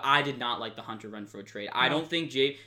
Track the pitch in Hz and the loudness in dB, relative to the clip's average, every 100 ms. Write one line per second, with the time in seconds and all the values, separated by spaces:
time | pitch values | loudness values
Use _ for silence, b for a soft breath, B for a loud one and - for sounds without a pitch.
0 | 135 143 143 123 120 120 113 - - 110 | 4 4 4 -2 -4 -2 -4 -8 -10 -10
1 | 107 107 101 101 98 104 104 - 131 147 | -10 -12 -12 -12 -12 -10 -4 2 4 4
2 | 160 170 156 131 139 139 | 0 -2 0 2 2 2